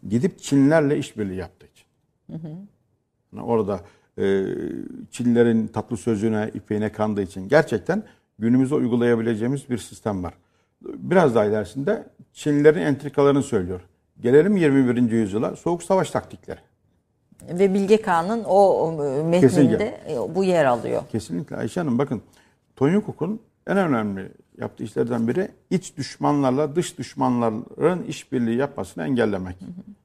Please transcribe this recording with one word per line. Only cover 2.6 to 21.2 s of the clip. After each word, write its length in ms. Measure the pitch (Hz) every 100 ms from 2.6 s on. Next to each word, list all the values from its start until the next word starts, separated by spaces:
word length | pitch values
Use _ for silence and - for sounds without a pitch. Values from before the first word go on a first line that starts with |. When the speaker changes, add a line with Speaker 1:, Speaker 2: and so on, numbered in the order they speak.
| 202 _ _ _ _ _ _
Speaker 1:
Yani 120 | 101
orada, 360 | 117 117 98 98 - _ _ -
e, 260 | 98 98 95 - 80 - - - -
Çinlilerin 560 | - 120 117 120 113 110
tatlı 300 | - - 113
sözüne, 540 | - 110 113 107 110
ipeğine 380 | - - 104 107
kandığı 300 | - 107 104
için 260 | 95 95 95
gerçekten 540 | 143 151 110 - 185 - _ _ _
günümüzde 360 | 110 127 131
uygulayabileceğimiz 960 | 135 123 120 120 117 113 113 113 139 -
bir 80 | 120
sistem 460 | - - - 98
var. 100 | 85 - _ _ _ _
Biraz 520 | - - 127 180 160
daha 100 | 117
ilerisinde 640 | 107 107 98 135 143 220 - _ -
Çinlilerin 480 | - 151 147 147 156
entrikalarını 640 | 160 135 143 143 143 139
söylüyor. 380 | 127 110 90 92 - _ _ _
Gelelim 360 | 117 139 175 208
yirmi 320 | 156 139 127
birinci 260 | 120 123
yüzyıla, 420 | 113 107 101 156 -
Soğuk 260 | - 170
Savaş 280 | - 190 165
taktikleri. 500 | 127 - - - - _ _ _ _ _ _ _ _
Speaker 2:
Ve 320 | - 170 196
Bilge 280 | 190 196 214
Kağan'ın 420 | 214 170 170 233
o, 140 | 196 185
o 340 | 196 123 151
metninde, 480 | 165 143 135 160 170
Speaker 1:
Kesinlikle. 600 | 143 120 135 110 - - -
Speaker 2:
e, 260 | 135 101
bu 100 | 170
yer 200 | 190 175
alıyor. 380 | 139 120 120 120 -
Speaker 1:
Kesinlikle 440 | 113